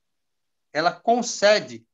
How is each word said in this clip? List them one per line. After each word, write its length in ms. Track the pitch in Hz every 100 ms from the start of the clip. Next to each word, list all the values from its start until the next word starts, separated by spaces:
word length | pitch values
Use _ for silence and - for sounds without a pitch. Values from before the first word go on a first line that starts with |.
| _ _ _ _ _ _ _
ela 200 | 143 175
concede 920 | 180 - 240 233 - 202 208 135 117 _